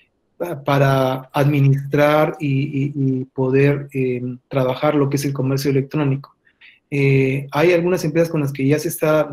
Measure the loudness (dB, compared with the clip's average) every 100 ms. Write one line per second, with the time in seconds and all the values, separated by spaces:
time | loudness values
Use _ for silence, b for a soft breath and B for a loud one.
0 | B _ _ -10 -8 -6 -2 2 2 2
1 | 0 -2 -4 -2 0 2 2 2 0 2
2 | 4 4 2 -2 -4 -2 -2 -4 -4 -2
3 | -2 -2 -4 -4 0 4 4 2 -4 -4
4 | -4 -4 -6 -10 _ -2 -2 0 0 2
5 | 0 0 -2 -2 -2 -2 0 0 -2 -2
6 | -2 -2 -6 _ b b b b _ 0
7 | 2 4 2 -2 -4 0 2 2 2 0
8 | 0 0 0 0 -2 -2 0 0 0 -2
9 | 0 2 0